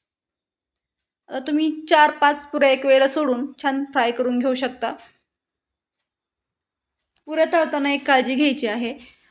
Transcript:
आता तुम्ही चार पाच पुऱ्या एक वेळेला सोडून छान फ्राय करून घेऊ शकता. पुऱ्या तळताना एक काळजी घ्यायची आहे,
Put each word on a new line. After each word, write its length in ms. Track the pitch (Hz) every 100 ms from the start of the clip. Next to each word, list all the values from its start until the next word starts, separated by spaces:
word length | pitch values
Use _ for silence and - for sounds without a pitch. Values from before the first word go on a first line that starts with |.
| _ _ _ _ _ _ _ _ _ _ _ _ _
आता 120 | 262
तुम्ही 460 | 262 302 311 311 -
चार 220 | 311 302
पाच 360 | 294 294 294 -
पुऱ्या 220 | 294 277
एक 160 | 262 277
वेळेला 220 | 269 269
सोडून 460 | 311 294 240 - -
छान 220 | 285 269
फ्राय 280 | 277 277 240
करून 280 | 240 254 247
घेऊ 140 | 262
शकता. 400 | 254 262 254 233 - - _ _ _ _ _ _ _ _ _ _ _ _ _ _ _ _ _ _ _ _ _ -
पुऱ्या 200 | 311 320
तळताना 400 | 330 311 302 277
एक 140 | 285 285
काळजी 280 | 269 247 262
घ्यायची 320 | 294 262 226
आहे, 520 | 220 233 285 - _ _